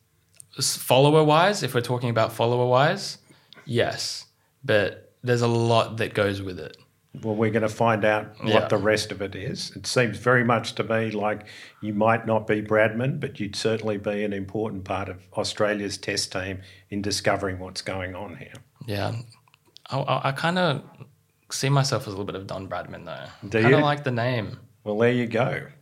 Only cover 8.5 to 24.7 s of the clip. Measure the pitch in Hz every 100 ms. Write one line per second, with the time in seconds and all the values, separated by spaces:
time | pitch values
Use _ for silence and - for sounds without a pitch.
8.5 | 110 - 107 101 107 - 95 98 98 90
9.5 | 92 - 98 95 - 117 95 123 127 120
10.5 | 117 110 - 104 113 113 104 104 104 -
11.5 | - - - 107 104 110 113 113 110 107
12.5 | 107 104 107 110 110 135 170 101 - 101
13.5 | - 113 110 110 101 104 104 104 98 98
14.5 | 113 107 98 92 95 98 92 - - 98
15.5 | - 104 104 101 - - 98 - 95 92
16.5 | 92 - - - 101 98 95 - 98 98
17.5 | 92 92 95 - 95 92 90 101 73 -
18.5 | - - - 110 101 98 113 - - _
19.5 | _ _ - - 131 139 131 135 135 165
20.5 | 180 180 139 - - - _ _ _ -
21.5 | - 135 139 135 110 - 98 104 90 98
22.5 | 92 95 90 85 87 82 69 69 - 107
23.5 | 113 117 143 147 147 143 120 120 123 95
24.5 | - -